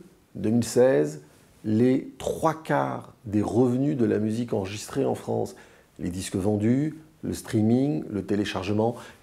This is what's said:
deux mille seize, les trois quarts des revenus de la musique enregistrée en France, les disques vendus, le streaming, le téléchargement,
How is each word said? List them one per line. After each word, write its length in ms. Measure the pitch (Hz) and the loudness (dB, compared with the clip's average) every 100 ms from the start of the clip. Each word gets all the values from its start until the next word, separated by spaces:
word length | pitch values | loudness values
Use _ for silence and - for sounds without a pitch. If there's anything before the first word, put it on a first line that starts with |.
| - _ _ - | -14 _ _ -4
deux 140 | 104 | 0
mille 120 | 120 | 0
seize, 600 | 113 120 127 139 151 151 - - - _ | 2 4 6 6 2 -4 -16 -20 -20 _
les 480 | 110 107 123 131 - - | 0 4 4 4 -2 -6
trois 360 | - - 160 | -4 0 -2
quarts 600 | 156 - 143 135 123 117 - | -2 -2 0 0 -6 -12 -16
des 180 | 113 104 | -2 0
revenus 540 | 104 101 127 127 139 147 | 2 2 2 2 0 0
de 80 | |
la 160 | 107 104 | 2 2
musique 320 | 107 110 120 | 0 -2 -2
enregistrée 520 | 110 95 104 - 139 | -4 -4 -8 -6 -2
en 120 | 127 113 | -2 -2
France, 400 | - 113 107 - - - _ - | -4 -4 -4 -10 -20 -20 _ -10
les 120 | 87 | -6
disques 260 | 90 98 104 | -6 -4 -2
vendus, 640 | 98 104 110 131 156 151 - _ | 0 0 2 2 0 -6 -18 _
le 100 | 98 | -8
streaming, 720 | 92 - 110 107 123 139 151 - | -8 -2 2 4 4 2 -2 -4
le 160 | 101 | -6
téléchargement, 720 | 92 101 101 95 92 104 113 120 - - | -2 -2 -2 -4 -2 0 0 -2 -14 -6